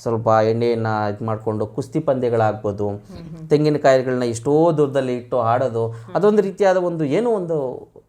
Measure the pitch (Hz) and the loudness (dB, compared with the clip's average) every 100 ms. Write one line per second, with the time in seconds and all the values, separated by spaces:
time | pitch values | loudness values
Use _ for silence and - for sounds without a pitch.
0 | 120 113 110 110 110 113 120 113 110 107 | -4 -2 2 4 4 2 0 0 -2 -2
1 | 104 104 113 107 113 107 107 - - 160 | -4 -4 -6 -4 -4 -4 -4 -6 -6 -4
2 | 156 131 123 117 110 107 107 98 104 101 | -2 0 0 2 0 0 -4 -4 -4 -6
3 | - - - 160 156 147 151 147 143 135 | -12 -18 -16 -14 0 2 2 2 4 4
4 | 127 127 123 113 143 147 170 151 139 135 | 2 -2 -2 -2 0 2 4 2 0 0
5 | 127 123 117 127 113 123 131 113 113 117 | -2 -4 -4 -2 0 0 0 -2 -4 -6
6 | - 175 202 214 196 180 196 185 175 170 | -6 0 4 4 2 2 2 2 0 -2
7 | 151 160 240 220 170 160 131 - - - | 0 0 0 -2 -2 -4 -4 -8 -14 -20